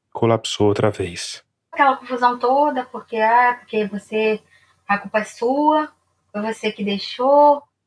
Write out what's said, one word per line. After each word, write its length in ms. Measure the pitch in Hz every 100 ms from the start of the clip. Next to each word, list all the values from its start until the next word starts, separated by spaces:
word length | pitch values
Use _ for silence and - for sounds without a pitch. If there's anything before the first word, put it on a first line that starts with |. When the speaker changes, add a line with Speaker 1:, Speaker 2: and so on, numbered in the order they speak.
| _
Speaker 1:
colapsou 540 | - 117 113 - - 104
outra 240 | 98 107
vez. 520 | 101 92 85 - - _ _ _
Speaker 2:
Aquela 240 | - 285 254
confusão 400 | - 254 247 240
toda, 480 | 240 269 294 254 247
porque, 320 | 214 - 226
ah, 380 | 220 240 247 247
porque 260 | - 214 208
você, 540 | 202 - 214 220 214 - _ _ _ _
a 100 | 202
culpa 220 | 196 214
é 40 |
sua, 640 | 208 - 233 277 302 311 302 _ _ _ _
foi 100 | 208
você 300 | 214 220 220
que 120 | 208
deixou. 800 | 202 202 - - 254 285 294 294 - _